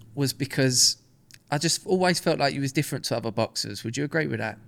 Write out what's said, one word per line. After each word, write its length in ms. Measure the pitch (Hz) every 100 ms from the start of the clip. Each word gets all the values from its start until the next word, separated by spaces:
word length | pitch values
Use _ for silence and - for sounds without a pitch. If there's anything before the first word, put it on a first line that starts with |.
| - -
was 160 | 135
because 640 | - 139 - 131 123 - - _ _ _ - _
I 60 | 147
just 280 | 160 - -
always 320 | 190 185 170
felt 220 | 175 147
like 120 | 143
you 80 | 135
was 120 | 139
different 320 | - 147 139
to 120 | - 117
other 140 | 113
boxers. 540 | 113 113 - 113 104
Would 120 | 113 123
you 60 |
agree 240 | 147 160 147
with 140 | 113
that? 180 | 110 110